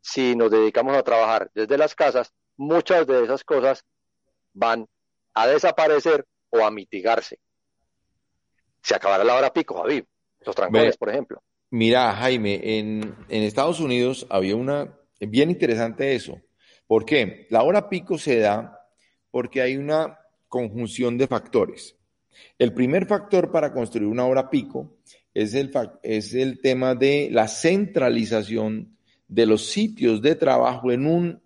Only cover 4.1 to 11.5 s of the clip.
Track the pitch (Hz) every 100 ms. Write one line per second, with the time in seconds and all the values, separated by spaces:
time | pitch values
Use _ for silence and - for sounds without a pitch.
4.1 | _ _ _ _ 98 117 113 110 _ _
5.1 | _ _ 110 117 147 180 160 156 147 165
6.1 | 151 - _ _ 117 107 107 95 98 98
7.1 | 117 - - _ _ _ _ _ _ _
8.1 | _ _ _ _ _ _ _ - 98 98
9.1 | 95 110 123 135 170 156 90 87 143 -
10.1 | _ _ _ - 95 92 110 117 - 107
11.1 | 127 - - _